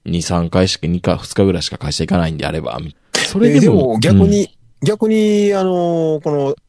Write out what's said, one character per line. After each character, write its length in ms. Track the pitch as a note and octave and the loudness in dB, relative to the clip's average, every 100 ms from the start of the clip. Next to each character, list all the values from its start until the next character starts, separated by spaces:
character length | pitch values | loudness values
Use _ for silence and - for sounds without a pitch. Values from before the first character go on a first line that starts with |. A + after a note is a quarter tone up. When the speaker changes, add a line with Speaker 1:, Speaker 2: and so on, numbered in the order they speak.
| - | -6
Speaker 1:
二、 160 | E2+ | -4
三 280 | - F2 E2+ | -2 -2 0
回 180 | F#2 F#2+ | 0 0
し 100 | - | 0
か、 100 | E2+ | -4
二 140 | F2 | -2
か、 160 | F2+ E2+ | -2 -4
二 160 | - | -4
日 120 | - G2 | 0 0
ぐ 60 | |
ら 80 | E2+ | 0
い 40 | |
し 60 | - | -4
か 100 | - | -8
会 120 | D2 | -6
社 140 | - E2 | -4 -2
行 40 | |
か 80 | F2+ | 0
な 80 | D#2+ | -2
い 40 | |
ん 60 | D#2+ | -4
で 80 | D2 | -6
あ 60 | |
れ 100 | D#2+ | -6
ば、 180 | C2+ B1 | -8 -8
み-、 160 | D#2+ - _ - | -12 -16 _ -6
そ 220 | - F#3+ | -2 2
れ 200 | A3+ D3 | 4 4
で 100 | E3+ | 4
も。 260 | G#2+ C3 A2 | 4 2 0
Speaker 2:
え 20 | |
ー、 40 | |
で 100 | - | 4
も 60 | G2 | 4
逆 60 | F#2 | 4
に、 160 | G3+ | 2
Speaker 1:
う 20 | - | 0
ん。 20 | _ _ _ | _ _ _
Speaker 2:
逆 280 | C#3+ G#3+ A3 | -4 -2 0
に、 440 | A3 G#3+ G#3 G3+ | 2 2 2 2
あ 100 | G3 | 0
の 560 | F#3+ F3+ F3 E3 D#3+ D3+ | 0 0 -2 0 -2 -2
ー、 40 | |
こ 80 | D#3 | -2
の、 240 | D3 C#3 C#3+ | -2 -2 -4